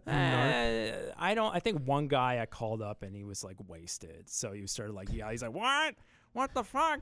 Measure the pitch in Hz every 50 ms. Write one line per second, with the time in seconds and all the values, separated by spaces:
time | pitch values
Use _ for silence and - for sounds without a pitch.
0 | - - 143 - 180 165 139 123 120 123 127 120 120 117 113 113 110 110 110 -
1 | - - - - 165 185 214 226 220 220 214 175 - 226 214 156 135 131 139 143
2 | 147 139 143 131 127 127 123 120 113 - - - 117 110 113 110 107 104 107 -
3 | - 98 101 101 101 101 98 - - 95 95 92 101 92 87 82 85 87 - -
4 | 101 82 80 - - - - - - 110 98 104 98 98 - - 107 104 104 95
5 | 95 98 - - 107 107 113 120 123 113 113 175 220 262 277 294 311 311 - _
6 | - - - - _ _ _ 233 262 269 - 269 247 - - 262 311 320 302 277